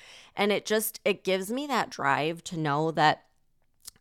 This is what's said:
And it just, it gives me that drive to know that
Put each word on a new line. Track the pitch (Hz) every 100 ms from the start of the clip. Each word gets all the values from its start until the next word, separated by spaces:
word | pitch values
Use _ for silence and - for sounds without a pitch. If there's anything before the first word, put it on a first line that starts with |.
| - - - -
And | 208
it | 196 -
just, | 214 208 -
it | 202 196
gives | 185 190 190
me | 254 294
that | 233 156
drive | - 139 135 156 170
to | - 165
know | 151 143 160
that | 156 151 - _ _ _ _ _ _ - -